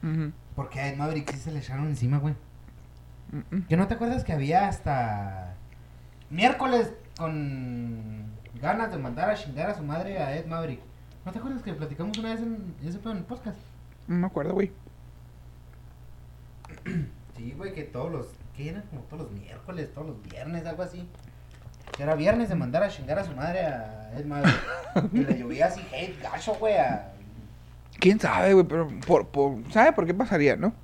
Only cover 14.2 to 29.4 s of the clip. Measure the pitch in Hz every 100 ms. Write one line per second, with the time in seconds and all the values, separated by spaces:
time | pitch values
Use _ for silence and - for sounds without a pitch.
14.2 | 185 160 151 185 196 - - - - -
15.2 | - - - - - - - - - -
16.2 | - - - - - - - 180 135 -
17.2 | - - 117 143 196 160 - 123 160 156
18.2 | 113 - - - 147 185 202 143 117 180
19.2 | 127 101 - 117 - 180 147 - 151 113
20.2 | - - 156 170 165 160 175 180 175 -
21.2 | - - - - - - - - 143 156
22.2 | 165 226 226 165 127 151 147 - 139 160
23.2 | 185 131 156 180 165 127 110 110 107 123
24.2 | 147 143 156 - - - - 185 - 226
25.2 | 269 123 120 131 170 202 - 131 185 -
26.2 | - - - 202 220 196 143 117 - -
27.2 | - - - - - - - - 180 214
28.2 | - - 185 196 175 156 160 123 - 156
29.2 | 98 139